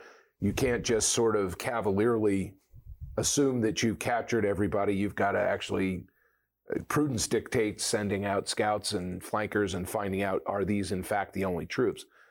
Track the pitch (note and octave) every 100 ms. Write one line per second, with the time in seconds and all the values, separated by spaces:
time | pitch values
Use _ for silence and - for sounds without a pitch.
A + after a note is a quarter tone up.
0 | - - _ - G2+ - C3 A#2+ - A2
1 | - - A#2 G#2+ F#2+ E2+ - A#2 G2+ G2
2 | A#2 A2+ G#2+ G2 F#2+ - _ - - -
3 | - - A2 - C#3 B2 A2 - A2+ F#2
4 | B2+ A#2 - A#2 G2+ F#2+ G2+ G2+ G2+ G2
5 | G2+ - G2+ F#2 F#2 G2 - G2 F#2+ F2+
6 | - _ _ _ _ _ - - - D3+
7 | D3+ A2+ - A2+ - B2 G#2+ - - G#2+
8 | G2+ G2+ G2+ G2 - - G#2+ G#2 - G2
9 | F2+ F2+ - G#2+ G#2+ G#2+ G2 F2+ F2+ A2
10 | G2+ F#2+ G2 F#2 - G2+ F#2+ G2+ F#2+ F#2
11 | F2+ G#2 F#2+ F#2+ F#2+ E2+ F2 - A2 -
12 | - _ _